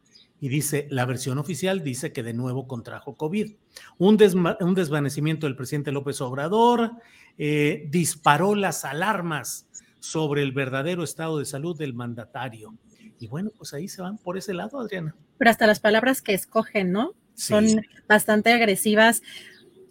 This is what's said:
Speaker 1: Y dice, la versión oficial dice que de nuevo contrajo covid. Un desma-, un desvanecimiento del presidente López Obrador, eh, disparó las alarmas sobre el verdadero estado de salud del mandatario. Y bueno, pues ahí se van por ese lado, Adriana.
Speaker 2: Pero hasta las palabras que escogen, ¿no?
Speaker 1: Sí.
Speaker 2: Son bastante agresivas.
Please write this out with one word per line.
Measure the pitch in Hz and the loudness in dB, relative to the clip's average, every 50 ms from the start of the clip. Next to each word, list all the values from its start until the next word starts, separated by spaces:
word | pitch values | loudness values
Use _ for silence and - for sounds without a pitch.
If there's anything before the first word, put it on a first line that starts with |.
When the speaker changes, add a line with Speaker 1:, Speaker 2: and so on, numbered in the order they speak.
| _ _ _ _ _ _ _ - | _ _ _ _ _ _ _ -8
Speaker 1:
Y | 147 127 | -6 -4
dice, | 127 151 - - 151 143 147 147 | -2 -2 -2 -2 -2 -4 -4 -4
la | 139 127 127 | -2 -2 -2
versión | 127 131 127 - 131 127 147 | -2 -2 -4 -4 -4 -4 -4
oficial | 143 - 165 127 180 185 196 190 156 | -4 -6 -6 -4 -2 -2 -2 -2 -4
dice | 139 120 - 170 151 - | -6 -6 -6 -8 -8 -8
que | 135 | -8
de | 113 117 117 | -8 -6 -6
nuevo | 117 127 127 127 131 127 | -6 -4 -4 -4 -6 -8
contrajo | 127 131 117 - 113 113 113 - 143 - | -8 -10 -12 -10 -12 -14 -14 -14 -14 -10
covid. | - 156 156 190 214 208 214 - _ _ _ - - - - _ | -8 -6 -4 -2 -4 -4 -6 -8 _ _ _ -20 -20 -20 -12 _
Un | - 175 202 214 208 | 2 6 6 8 8
desma-, | 214 196 175 185 170 170 214 - | 8 8 6 4 2 2 0 0
un | 170 175 190 | 0 0 2
desvanecimiento | 185 175 139 156 147 143 135 143 147 147 156 160 160 160 | 2 0 0 0 0 -2 -2 -2 -2 -2 -2 -2 -2 -4
del | 143 127 | -4 -4
presidente | 131 127 - 151 147 139 147 | -6 -8 -6 -6 -6 -4 -4
López | 135 143 139 143 131 - | -4 -4 -4 -4 -6 -6
Obrador, | 139 123 131 139 147 170 208 220 233 240 240 233 226 220 233 - - _ _ - - _ _ - | -6 -6 -4 -4 -4 0 2 4 4 4 4 2 0 -2 -4 -10 -20 _ _ -20 -20 _ _ -6
eh, | 156 147 151 147 147 147 170 147 160 147 | -2 0 2 2 2 2 0 -2 -4 -2
disparó | 147 180 160 - - - - 151 143 147 180 202 208 | 0 0 0 0 -2 2 4 4 4 4 4 2 2
las | 208 196 175 147 - - | 0 0 -2 -2 -4 -8
alarmas | 139 139 156 185 214 214 180 175 170 156 139 113 - - - - _ - - _ _ _ _ | -6 -4 -4 -2 -2 -2 -2 -2 -4 -6 -6 -6 -8 -12 -12 -14 _ -20 -20 _ _ _ _
sobre | - - - 160 156 143 143 143 143 | -12 -6 -4 -2 0 0 0 0 0
el | 135 | -2
verdadero | 123 139 135 131 131 135 139 170 180 175 160 | -2 -4 -4 -4 -4 -4 -4 -4 -4 -4 -6
estado | 143 - - 165 160 160 147 | -6 -8 -6 -6 -4 -4 -4
de | 135 | -4
salud | - 143 139 151 175 175 | -6 -8 -8 -6 -8 -6
del | 151 156 139 120 | -6 -8 -8 -8
mandatario. | 120 120 120 113 117 107 - - 123 123 131 113 110 107 107 110 - _ _ _ _ - - _ - | -8 -8 -10 -10 -12 -14 -14 -10 -10 -10 -10 -12 -14 -20 -20 -20 -20 _ _ _ _ -20 -20 _ -18
Y | 117 | -14
bueno, | 101 127 165 202 214 - | -12 -10 -8 -8 -8 -10
pues | - 160 - 147 | -12 -16 -14 -12
ahí | 143 185 | -12 -12
se | - - - 180 | -12 -12 -12 -12
van | 185 214 - | -12 -12 -10
por | - 180 180 | -8 -8 -8
ese | 190 180 - 185 | -8 -8 -8 -8
lado, | 175 190 226 277 269 | -8 -8 -8 -8 -10
Adriana. | 233 208 190 185 160 156 - _ _ _ _ - | -8 -8 -8 -8 -8 -10 -10 _ _ _ _ 2
Speaker 2:
Pero | - 233 | 4 4
hasta | 214 - 233 | 4 6 4
las | 214 208 - | 4 4 4
palabras | - 214 214 220 233 262 269 - | 2 2 2 4 2 2 0 0
que | - - 196 | 0 -2 -2
escogen, | 185 - - - 220 220 - - 208 190 180 | -2 -2 -2 -2 -2 -2 0 -2 -2 0 0
¿no? | 180 208 262 359 - _ _ _ _ | 0 0 -2 -2 -6 _ _ _ _
Speaker 1:
Sí. | - - | -8 -2
Speaker 2:
Son | - 214 208 220 220 220 220 - - _ - _ | 2 4 4 4 4 2 2 -2 -6 _ -6 _
bastante | - 214 208 - - 214 214 202 226 240 | 4 4 4 4 4 2 4 4 4 4
agresivas. | 240 233 202 190 - - 220 208 214 220 233 226 - - - - - - - - - - - _ - - _ | 6 4 4 2 2 2 4 6 6 6 6 6 2 -4 -10 -20 -20 -20 -20 -20 -20 -20 -20 _ -20 -20 _